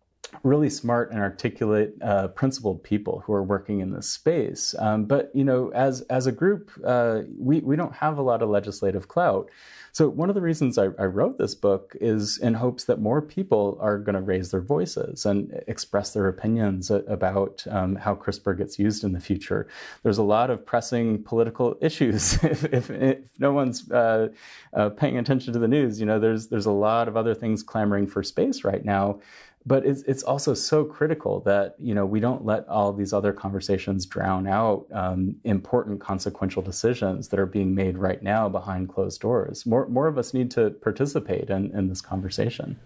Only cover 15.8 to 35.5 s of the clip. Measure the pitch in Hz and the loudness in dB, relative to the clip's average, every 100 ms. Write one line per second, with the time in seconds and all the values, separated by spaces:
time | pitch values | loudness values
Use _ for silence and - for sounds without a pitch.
15.8 | - 101 - 107 95 92 107 117 104 92 | -2 -2 -2 0 0 0 0 2 0 0
16.8 | 95 101 - 104 92 98 98 - - 104 | 0 0 0 -2 0 0 -2 -4 -6 -2
17.8 | 92 95 104 95 - 98 101 90 101 - | 0 0 -2 -2 -4 -4 -2 -2 -4 0
18.8 | 104 107 101 90 - 92 - 104 104 - | 0 0 -2 -2 -2 -4 -2 -6 -6 -12
19.8 | - - 110 104 104 107 127 113 - 120 | -18 -4 0 2 4 4 2 -2 -2 -2
20.8 | - 120 117 107 - 117 117 113 120 - | 0 0 0 -2 -2 0 0 0 -2 0
21.8 | 156 - 123 104 - - 151 135 151 123 | -2 0 2 2 2 2 2 0 0 -2
22.8 | - 104 131 - - - 139 143 127 - | -2 0 0 0 -4 -2 0 2 0 -4
23.8 | - 120 113 110 110 - - - - - | -2 2 4 4 0 -4 -20 -20 -6 0
24.8 | 107 104 143 123 120 131 127 117 113 147 | 0 0 0 0 0 0 0 0 4 4
25.8 | 127 107 107 110 113 110 110 110 104 101 | 2 0 2 4 4 2 -2 -2 2 4
26.8 | 107 117 117 113 113 107 117 110 - 113 | 4 4 2 0 0 0 0 -2 -2 0
27.8 | 107 101 101 101 98 - 269 - 98 98 | 2 2 0 -2 -2 0 0 0 -2 -2
28.8 | 104 98 101 101 - - - _ 139 135 | 0 0 0 -2 -10 -20 -20 _ 2 2
29.8 | - 135 - 135 - 139 151 120 - 151 | 4 0 -2 -2 0 -2 0 -2 2 2
30.8 | 151 - 151 151 - 98 101 101 98 - | 2 0 -2 0 -2 -2 2 2 0 -4
31.8 | 123 101 98 107 120 123 107 107 - 107 | -2 0 0 0 0 0 0 -2 0 0
32.8 | 101 101 98 104 101 101 98 98 - 95 | 0 0 -2 0 0 -2 -4 -4 -2 -2
33.8 | - 98 92 101 95 92 95 101 110 98 | 0 -4 -4 -4 -2 0 0 2 2 0
34.8 | - 104 92 92 95 - 113 | -4 -4 -2 -2 -2 -2 -2